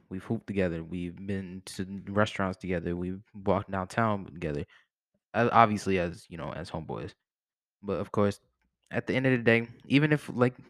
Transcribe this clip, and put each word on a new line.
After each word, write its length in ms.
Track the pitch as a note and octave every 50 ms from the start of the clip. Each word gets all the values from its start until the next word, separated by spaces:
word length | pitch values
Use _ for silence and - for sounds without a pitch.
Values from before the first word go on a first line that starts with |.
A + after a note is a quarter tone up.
| _ _
We've 140 | F#2+ F#2+
hooped 240 | - - A#2 A2 -
together. 380 | - G2+ G2 F#2 F2+ E2+ E2 E2
We've 320 | D#2+ F2 F2+ F2 F2 E2+
been 460 | F#2 G2 G2 G2 G2 F#2+ F2+ F#2 F#2+ -
to 380 | - - - F#2+ F#2 G2 G2 F2
restaurants 520 | G2+ G2+ G#2 G#2+ G#2+ - - G2 F#2 F#2 -
together. 360 | - F2+ F#2 E2+ E2 F2 F2
We've 260 | F2 F2+ F2+ F#2+ F#2+ - _ _
walked 380 | G#2 G2 G2+ F#2 G2 G#2 -
downtown 540 | G2 F#2+ F#2 F#2 - - A2+ A2 G#2 G2 F2+
together. 380 | - C#2+ E2+ E2+ D#2 D2 C#3+ - - - - _ _ _ _ _ _ _ _ _ _ -
Uh, 140 | G#2+ A#2 A#2+
obviously, 480 | - A2+ A#2 G#2+ G#2 G2 - F#2+ F#2+ F2+
as, 260 | F2 F2 E2 - - _
you 100 | F2 D#2+
know, 140 | D#2+ D2+
as 180 | - - D#2 -
homeboys. 420 | - E2+ D#2 - - A1+ C#2+ G2 - _ _ _ _ _ _ _ _ _ _ _ _ _
But, 120 | G2+ G2 F#2+
of 180 | D#2 G2+ -
course, 260 | - A2 G#2 G2+ G2 - _ _ _ _ _ _ _ _ _ _
at 160 | - A#2+ - -
the 80 | F#2
end 100 | B2+ C3
of 60 | C3
the 60 | B2+ A#2+
day, 280 | A#2 A#2 A#2 A#2 A#2 A#2 - - - -
even 240 | B2+ C#3 D3+ D3+
if, 180 | D3+ D3 - -
like, 220 | - A#2+ B2 B2+ - - -